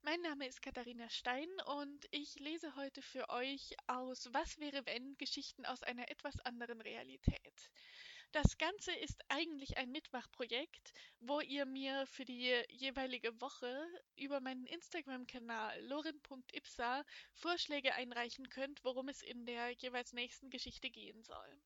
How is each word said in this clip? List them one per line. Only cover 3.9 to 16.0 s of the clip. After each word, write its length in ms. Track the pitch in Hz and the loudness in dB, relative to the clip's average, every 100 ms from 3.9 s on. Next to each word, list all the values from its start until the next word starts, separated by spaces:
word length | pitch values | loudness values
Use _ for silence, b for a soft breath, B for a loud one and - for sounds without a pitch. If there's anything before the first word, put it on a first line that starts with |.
| 247 254 254 254 | 0 0 -4 2
Was 260 | 254 330 - | 2 2 0
wäre 260 | 294 277 233 | 0 0 0
wenn? 320 | 233 262 277 | -2 -2 -4
Geschichten 480 | 277 - 277 - - | -2 0 -4 -4 -4
aus 180 | 254 | -2
einer 280 | - 247 240 | -2 -2 -4
etwas 260 | 294 285 - | -4 -4 -2
anderen 400 | 247 240 233 233 | -4 -4 -6 -4
Realität. 920 | 214 226 262 262 - - - - - B B B B B B | -6 -6 -8 4 4 4 -8 -16 -18 B B B B B B
Das 240 | 311 285 - | 10 10 10
Ganze 340 | 320 403 - | 2 2 -2
ist 320 | 349 294 - - | 0 -2 -6 0
eigentlich 480 | 277 330 294 269 - | 2 2 0 -2 -2
ein 120 | 254 | 0
Mitmachprojekt, 1000 | 285 - 247 - - 240 233 311 - - B B B | -4 -4 -8 -8 -6 0 0 -2 -8 -16 B B B
wo 180 | 233 285 | 0 2
ihr 260 | 269 277 269 | 2 0 0
mir 400 | 262 269 269 269 | 0 0 2 0
für 180 | - 247 | -2 -6
die 280 | 247 247 247 - | 0 6 6 4
jeweilige 720 | 247 269 262 262 247 226 233 | -2 -2 0 0 2 0 0
Woche 480 | 262 - 247 262 330 359 - - | -6 -2 -2 -2 -4 -8 -14 -6
über 240 | 269 277 | 0 2
meinen 240 | 254 254 254 | 2 -2 -4
Instagram-Kanal 1200 | 339 - 349 277 254 247 247 233 226 214 - 233 | -6 -2 -4 -2 -6 -4 -8 -4 0 0 -2 0
lorin 360 | 285 | 0